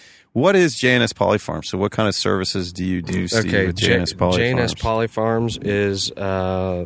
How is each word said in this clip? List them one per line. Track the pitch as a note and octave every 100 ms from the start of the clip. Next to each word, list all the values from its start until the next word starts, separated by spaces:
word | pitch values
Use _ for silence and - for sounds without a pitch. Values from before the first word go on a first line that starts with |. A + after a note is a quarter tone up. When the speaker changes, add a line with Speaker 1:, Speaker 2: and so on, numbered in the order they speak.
| - - _
Speaker 1:
what | A2+ E3 G3
is | F3 -
J | B2+ B2
and |
S | A#2
Polyfarm? | - G2 G#2 - D#2+ -
So | F#2+
what | G2+
kind | - G#2+
of | F#2+
services | G2 G2 F#2 G2 F2
do | F2
you | F#2 F2+
do, | E2 F2+ F2+
Steve, | A2+ F#2+
Speaker 2:
Okay, | G2+ F#2+
Speaker 1:
with | F2
Speaker 2:
J-, | -
Speaker 1:
J |
and | A#2
S | F2
Polyfarms? | - F2+ F#2
Speaker 2:
J | A#2
and | B2+
S | A#2
Polyfarms | - A#2 A2 A2+ - A2 A2+ A#2 A2+ G#2
is, | G2+ G2+ G2 -
uh, | - G2 F#2+ F#2 F#2 F#2 F2+